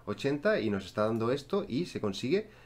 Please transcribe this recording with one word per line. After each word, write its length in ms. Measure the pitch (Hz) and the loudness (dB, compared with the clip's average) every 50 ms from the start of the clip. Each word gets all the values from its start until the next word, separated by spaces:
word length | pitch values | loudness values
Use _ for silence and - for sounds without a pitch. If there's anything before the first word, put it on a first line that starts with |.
| - | -6
ochenta 540 | - 104 - - 139 147 143 - 208 220 180 | -6 -6 -2 0 0 0 2 2 2 2 4
y 100 | 107 110 | 2 0
nos 160 | 101 95 95 | 0 0 -2
está 200 | - - 107 107 | -4 0 0 2
dando 260 | 110 117 113 113 120 | 2 2 2 2 2
esto 340 | 131 - - - - - - - | 0 0 -2 -2 -2 -2 0 0
y 180 | 110 139 180 | -2 -2 -2
se 160 | - - - | -2 -4 -4
consigue, 480 | - - 98 - - - 170 202 220 - - - - | -2 -2 -2 -2 0 0 2 0 0 -2 -14 -20 -20